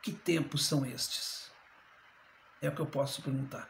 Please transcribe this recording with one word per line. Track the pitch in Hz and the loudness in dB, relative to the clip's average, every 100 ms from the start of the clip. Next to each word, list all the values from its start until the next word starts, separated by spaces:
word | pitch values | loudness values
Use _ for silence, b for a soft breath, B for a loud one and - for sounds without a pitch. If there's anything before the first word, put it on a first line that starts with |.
Que | - | -4
tempos | 165 - 165 139 147 - | -4 2 2 2 2 4
são | 147 131 | 4 2
estes? | 127 - - - - - - - - - - - - - - - - | -2 -4 -2 -4 -6 -10 -18 -20 -20 -20 -20 -20 -20 -20 -20 -20 -2
É | 147 | -2
o | |
que | 147 | 0
eu | 156 | 0
posso | 139 135 - | 2 0 0
perguntar. | 147 135 135 143 - | 0 0 -2 -6 -12